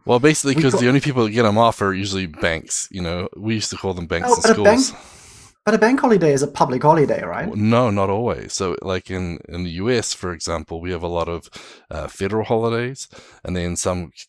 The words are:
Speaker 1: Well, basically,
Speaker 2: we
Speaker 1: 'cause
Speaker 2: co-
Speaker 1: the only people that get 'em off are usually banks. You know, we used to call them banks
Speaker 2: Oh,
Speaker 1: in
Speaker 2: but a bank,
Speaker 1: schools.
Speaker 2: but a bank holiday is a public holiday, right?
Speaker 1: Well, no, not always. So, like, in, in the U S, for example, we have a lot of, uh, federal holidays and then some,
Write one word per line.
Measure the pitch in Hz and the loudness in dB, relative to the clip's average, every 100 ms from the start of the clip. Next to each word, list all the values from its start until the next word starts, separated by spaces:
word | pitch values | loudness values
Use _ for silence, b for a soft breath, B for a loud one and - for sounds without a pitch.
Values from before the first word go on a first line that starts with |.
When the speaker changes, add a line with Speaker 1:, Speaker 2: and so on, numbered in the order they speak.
Speaker 1:
Well, | - 120 | 0 4
basically, | 143 151 139 | 4 2 2
Speaker 2:
we | 135 | 2
Speaker 1:
'cause | 139 | 4
Speaker 2:
co- | 180 | 4
Speaker 1:
the | 120 | 4
only | 135 | 4
people | 147 127 | 2 0
that | 110 | 2
get | 110 | 2
'em | 110 104 | 4 4
off | 117 - | 4 4
are | 98 | 0
usually | 95 98 95 | 0 -2 -4
banks. | 92 76 87 80 - - - | -4 -2 -2 -2 -4 -8 -8
You | 95 | -8
know, | 87 87 95 - | -6 -4 -6 -8
we | 107 110 | -4 -4
used | - | -4
to | 95 | -6
call | 98 | -6
them | 92 82 | -6 -4
banks | 85 247 | -4 2
Speaker 2:
Oh, | - | 2
Speaker 1:
in | |
Speaker 2:
but | 226 220 | 4 4
a | |
bank, | 202 240 | 4 4
Speaker 1:
schools. | 262 B B B B B B _ - | 0 B B B B B B _ -2
Speaker 2:
but | |
a | 220 | 2
bank | 220 269 | 4 4
holiday | 262 202 160 | 4 4 4
is | 135 | 2
a | 143 | 0
public | - 143 127 | 0 0 2
holiday, | 147 160 127 110 | 4 4 4 0
right? | 90 95 156 | -4 -6 -6
Speaker 1:
Well, | 107 | -2
no, | 107 117 123 | 2 2 2
not | 101 98 | 0 0
always. | 98 117 73 52 | 0 -2 -4 -8
So, | - 95 78 | -6 -4 -4
like, | 95 92 - | -4 -6 -4
in, | 92 90 78 - | -6 -6 -8 -10
in | 87 | -8
the | 90 82 | -8 -4
U | 104 | -2
S, | 123 - | -2 -2
for | - 92 | -6 -8
example, | 85 - 82 78 82 | -8 -6 -6 -6 -10
we | 87 | -6
have | 87 | -6
a | 85 85 | -4 -4
lot | 82 | -4
of, | 85 - B B B B | -6 -10 B B B B
uh, | 76 76 | -12 -12
federal | - 98 110 107 | -8 -4 -4 -2
holidays | 113 113 117 123 135 - B B B | -2 0 -2 -6 -8 -16 B B B
and | - | -8
then | 90 87 87 | -4 -4 -4
some, | 95 92 80 - | -4 -4 -8 -14